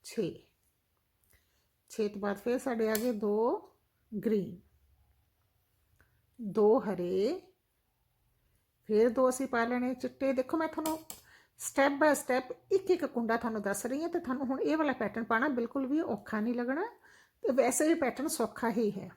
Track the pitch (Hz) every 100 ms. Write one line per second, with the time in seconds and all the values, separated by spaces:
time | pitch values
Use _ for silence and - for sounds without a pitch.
0 | - - 170 - _ _ _ _ _ _
1 | _ _ _ _ _ _ _ _ _ -
2 | 208 208 202 196 240 247 269 226 220 220
3 | 247 214 208 208 233 349 - _ _ _
4 | _ 214 233 214 160 175 _ _ _ _
5 | _ _ _ _ _ _ _ _ _ _
6 | _ _ _ - 214 196 208 247 208 180
7 | 175 185 214 370 - _ _ _ _ _
8 | _ _ _ _ _ _ _ _ - 214
9 | 240 240 254 247 269 233 233 247 247 254
10 | 254 - 269 254 254 320 320 320 311 320
11 | 311 - - - _ _ - - 277 277
12 | 302 277 - 254 254 - _ 381 381 359
13 | 294 240 226 233 233 220 202 196 233 269
14 | 339 339 294 262 254 269 359 311 302 254
15 | 208 226 233 226 302 247 233 277 254 302
16 | 349 214 - 214 220 240 240 285 453 -
17 | - - _ _ 453 254 262 - 311 330
18 | 262 - 294 - 226 - 226 214 208 202
19 | 190